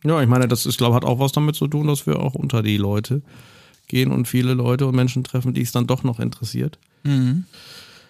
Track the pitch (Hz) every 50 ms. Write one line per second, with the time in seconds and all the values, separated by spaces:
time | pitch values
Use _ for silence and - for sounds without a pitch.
0 | - 151 165 151 127 117 127 127 127 117 123 - - 123 120 - 120 120 117 123
1 | - - 120 123 139 135 - 147 151 151 147 - 151 143 147 147 151 147 143 139
2 | - 151 147 135 - 135 127 - - 131 120 113 107 107 104 101 101 101 104 107
3 | 107 - 127 147 - - - - - - - - - - _ _ _ - - 127
4 | 131 135 131 127 120 - - 127 123 127 127 127 120 123 123 135 139 131 127 127
5 | 127 123 - 127 127 - - 127 127 127 127 131 123 120 - 123 120 123 131 -
6 | - 127 113 117 120 117 - - 117 - - 123 127 151 - _ _ _ _ _
7 | - 143 139 131 127 123 139 185 180 _ - - - - - - - - - -
8 | _